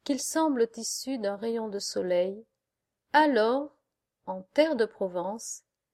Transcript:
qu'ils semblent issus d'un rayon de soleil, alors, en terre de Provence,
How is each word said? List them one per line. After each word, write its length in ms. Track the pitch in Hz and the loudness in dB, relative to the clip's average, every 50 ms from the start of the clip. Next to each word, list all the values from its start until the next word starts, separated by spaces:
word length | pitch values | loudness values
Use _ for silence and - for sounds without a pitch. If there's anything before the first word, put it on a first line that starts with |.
| _ | _
qu'ils 160 | - 285 262 | -4 -4 -2
semblent 480 | - - - 320 320 311 277 240 233 233 - | -4 -4 -2 0 0 2 2 2 0 0 -2
issus 420 | 233 226 - - - - 262 269 | -6 -8 -8 -8 -8 -6 -6 -6
d'un 200 | 247 208 202 202 | -4 -4 -4 -4
rayon 320 | 196 214 233 233 233 220 214 | -4 -4 -4 -4 -4 -4 -6
de 100 | 196 202 | -6 -8
soleil, 640 | - - - 208 185 180 180 175 180 190 196 214 233 _ _ _ _ _ _ _ _ _ _ _ _ _ - | -8 -6 -4 -4 0 2 2 2 2 0 -4 -8 -14 _ _ _ _ _ _ _ _ _ _ _ _ _ 4
alors, 600 | 294 311 294 269 214 214 226 247 277 294 302 - _ _ _ _ _ _ _ _ _ _ | 6 6 6 6 4 4 4 2 0 -2 -6 -12 _ _ _ _ _ _ _ _ _ _
en 160 | - 190 185 | -12 -10 -10
terre 340 | 185 - - 285 311 320 302 | -12 0 2 4 4 4 2
de 80 | 226 220 | 0 0
Provence, 800 | 214 - - 196 185 175 180 170 190 214 233 - - - - - _ _ _ _ _ | -2 -2 -4 -6 -4 -4 -4 -4 -6 -6 -8 -10 -14 -14 -16 -18 _ _ _ _ _